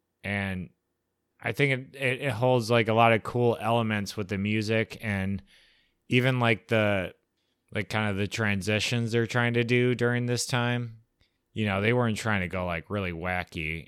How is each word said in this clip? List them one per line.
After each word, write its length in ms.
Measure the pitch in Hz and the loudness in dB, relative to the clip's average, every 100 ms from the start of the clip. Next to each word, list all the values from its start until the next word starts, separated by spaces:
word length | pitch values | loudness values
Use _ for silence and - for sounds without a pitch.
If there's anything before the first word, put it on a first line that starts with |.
| _ _ | _ _
And 460 | 98 101 98 92 87 _ _ _ _ _ _ _ | -6 -4 -4 -6 -8 _ _ _ _ _ _ _
I 100 | - | -8
think 420 | 110 139 131 135 | -2 0 0 -4
it, 80 | - | -4
it, 200 | 135 127 | -2 -2
it 80 | 139 | -4
holds, 400 | 107 127 127 110 | 0 4 4 4
like, 160 | 117 110 | 2 4
a 60 | |
lot 200 | 110 117 | 6 6
of 100 | 113 | 6
cool 340 | - 120 120 110 | 2 0 2 2
elements 560 | 107 117 110 107 98 - | 0 0 0 -2 -4 -6
with 120 | 95 | -4
the 80 | 101 | -2
music 600 | 101 110 107 110 110 - | 0 0 0 0 -2 -6
and 400 | 110 98 95 98 - _ _ _ _ _ _ | -4 -2 -2 -4 -8 _ _ _ _ _ _
even, 300 | 123 127 127 | 2 2 2
like, 280 | 117 113 - | 2 2 0
the, 460 | 113 104 101 87 - _ _ _ _ _ | 2 2 2 -2 -10 _ _ _ _ _
like, 140 | - 101 | -8 -4
kind 200 | 110 107 | -2 -2
of 80 | 98 | -2
the 100 | 101 | -2
transitions 840 | - 107 98 92 107 - 120 117 | -2 0 0 0 0 0 -2 0
they're 160 | 117 113 | 0 0
trying 260 | 123 120 | 0 0
to 100 | 120 | 0
do 320 | 120 123 123 120 | 2 2 2 2
during 300 | 120 120 120 | 0 0 -2
this 200 | 120 - | -2 -2
time. 520 | 123 120 120 120 113 _ _ _ _ _ | -2 0 -2 -4 -12 _ _ _ _ _
You 140 | 110 107 | -4 -2
know, 140 | 98 | 0
they 120 | 107 | 2
weren't 240 | 123 117 104 | 2 0 -2
trying 240 | 113 104 | -2 -2
to 60 | 90 | -2
go, 180 | 92 90 | -4 -4
like, 240 | 82 - | -4 -6
really 220 | 101 92 | -6 -4
wacky 760 | 82 90 90 87 85 78 82 | -4 -4 -4 -6 -8 -6 -8